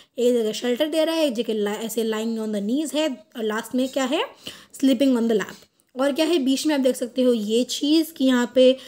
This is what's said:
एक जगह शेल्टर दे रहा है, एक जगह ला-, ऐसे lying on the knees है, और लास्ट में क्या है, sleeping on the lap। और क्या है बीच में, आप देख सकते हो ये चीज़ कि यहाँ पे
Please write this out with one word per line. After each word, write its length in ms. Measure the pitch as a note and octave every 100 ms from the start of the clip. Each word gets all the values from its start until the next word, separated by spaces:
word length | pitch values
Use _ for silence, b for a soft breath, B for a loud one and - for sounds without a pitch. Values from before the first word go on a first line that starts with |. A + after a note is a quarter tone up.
| B -
एक 160 | A#3+
जगह 180 | B3 G#3+
शेल्टर 360 | G#3+ B3 A#3+ D#4
दे 180 | D#4+
रहा 100 | D#4
है, 100 | E4
एक 80 | D4+
जगह 200 | A3 A#3+
ला-, 260 | A3 G3+ G#3+
ऐसे 240 | A3+ A#3
lying 340 | A3+ G#3+ A3+ A3+
on 120 | A3
the 140 | G#3 G3+
knees 240 | C4+ D#4
है, 160 | D4+ D#4 B3 - B3
और 60 |
लास्ट 320 | A3 G#3+ A3+
में 140 | B3+ C4
क्या 140 | C4+
है, 220 | B3+ D#4+ C5+ B B B B
sleeping 380 | - C4+ A#3+ C#4 A#3+
on 60 |
the 140 | A3+ G#3+
lap। 180 | - - _ _ _ B3+
और 120 | C#4+
क्या 140 | C#4
है 120 | D#4 F4
बीच 280 | C4 C4+
में, 100 | D#4
आप 60 | C#4+
देख 140 | B3+
सकते 260 | - A#3+ C4
हो 120 | B3
ये 300 | A#3 G#3 A3+
चीज़ 500 | B3 - C#4+ D#4+ D#4
कि 120 | -
यहाँ 260 | C4 B3 A#3+
पे 220 | C4 B3+ C4